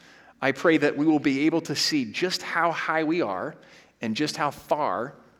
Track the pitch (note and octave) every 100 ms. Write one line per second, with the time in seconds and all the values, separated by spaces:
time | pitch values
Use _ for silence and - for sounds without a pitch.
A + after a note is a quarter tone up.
0 | - - - _ C3+ C3+ F3 D#3 C#3+ C#3+
1 | D#3+ D3+ C#3+ C3+ D#3 D#3+ D#3+ C#3+ - D3+
2 | A2+ A2 F3+ - - E3+ E3+ D3+ - D#3+
3 | D#3 F3 A2+ F#2 C3 E3 - - - _
4 | A2+ A2 D3 - D3 - - D3+ B2+ F#2
5 | C3 - -